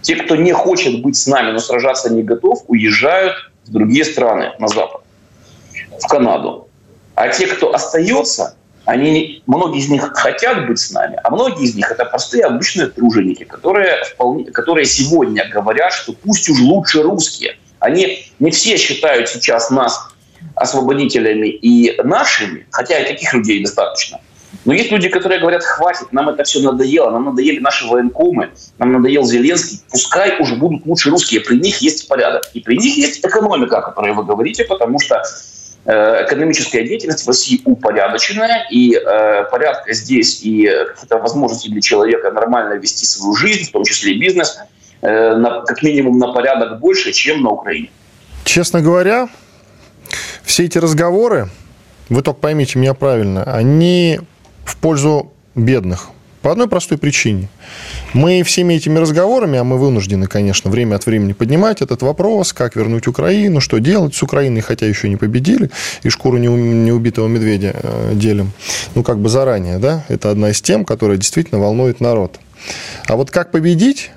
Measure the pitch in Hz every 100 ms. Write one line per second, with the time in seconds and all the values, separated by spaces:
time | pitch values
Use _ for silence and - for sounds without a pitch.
0 | - 160 - 156 175 175 - 190 135 117
1 | 127 - - 135 113 110 - 123 131 -
2 | 120 113 110 117 185 240 - 117 107 101
3 | 135 185 185 - - _ - 110 107 131
4 | 156 - 120 101 - - 107 104 87 -
5 | _ _ _ _ - - - - - -
6 | - 143 120 80 52 - - _ _ -
7 | _ - 127 - 185 - 151 - - 165
8 | 175 262 - - 82 - _ _ - 120
9 | 147 156 156 - - 143 175 143 139 143
10 | - - 135 - 233 226 139 117 - -
11 | - - - 147 254 - 131 107 - 113
12 | - - - 120 147 123 - 185 147 -
13 | 117 110 92 90 - - 160 202 190 151
14 | - - 123 131 123 - - 165 135 -
15 | 135 165 127 107 - 104 101 147 175 -
16 | - - 202 202 170 139 123 - - 156
17 | 156 202 151 - 57 - _ _ 113 165
18 | 190 - - _ 151 165 226 190 - 139
19 | 160 131 113 120 - 117 117 131 120 -
20 | - - _ _ 160 - - 139 127 139
21 | 135 123 110 107 107 - 117 120 120 -
22 | 123 202 277 - 98 82 - - - 160
23 | 135 - - 123 107 101 98 - 95 -
24 | - - _ - - - - 160 233 208
25 | 180 185 185 185 165 175 - - 175 180
26 | - 131 147 143 143 151 135 127 135 156
27 | 131 113 139 127 143 285 247 226 - 480
28 | - - 175 - 92 - - _ 123 127
29 | 123 143 127 120 131 175 - 202 _ -
30 | - 175 202 - 135 117 160 156 151 165
31 | 143 170 - 110 - 123 185 196 240 -
32 | - 131 95 - - 120 - 123 240 294
33 | 285 - - 214 208 175 123 101 - -
34 | 104 104 104 104 139 233 - 190 117 139
35 | - - - - - - - - - 110
36 | 107 113 - 139 160 147 123 120 113 220
37 | 180 156 - 127 - - - 247 - 107
38 | 98 107 - 202 226 233 - 120 123 113
39 | - 107 107 104 101 123 151 131 - 110
40 | 110 127 107 - 107 107 104 82 78 -
41 | - 113 117 143 127 117 - 104 - 107
42 | 110 113 98 107 113 120 107 101 101 -
43 | - - 98 104 214 208 170 101 101 -
44 | 101 98 185 185 156 - - _ _ _
45 | - 110 113 113 120 117 - 117 151 147
46 | 131 123 123 127 131 135 135 113 339 381
47 | - - 139 156 123 104 101 78 78 -
48 | - - - - - - 175 175 156 175
49 | 180 233 247 - - - _ - - _
50 | - - - - - - 170 170 165 156
51 | 170 185 233 190 98 - - - _ -
52 | - 120 139 139 151 156 135 131 131 135
53 | 139 120 104 95 113 117 120 151 170 180
54 | 170 160 170 _ _ - - - 165 151
55 | 143 147 - _ _ - 117 131 90 92
56 | - - _ - 139 175 240 185 - 156
57 | 147 143 117 101 95 - - - - -
58 | - 123 156 185 175 - 180 165 151 156
59 | 165 156 185 254 208 131 123 127 139 120
60 | 95 98 95 104 101 101 - 107 120 101
61 | - 110 101 98 113 151 214 214 127 120
62 | 131 147 190 220 180 - 120 113 110 117
63 | 127 123 156 202 208 156 131 113 123 202
64 | 160 - 135 143 139 117 107 117 107 101
65 | 104 101 107 123 139 247 165 - - -
66 | 120 - 131 123 120 120 117 117 113 117
67 | 117 113 110 117 107 104 98 - - 113
68 | 110 107 107 104 98 101 - - - -
69 | 120 113 107 120 131 110 90 90 123 160
70 | 147 113 104 104 104 107 - 208 196 113
71 | 107 202 - - 165 107 104 110 127 120
72 | 120 117 92 - - - - - - -
73 | - 117 135 - 170 165 160 170 233 277
74 | -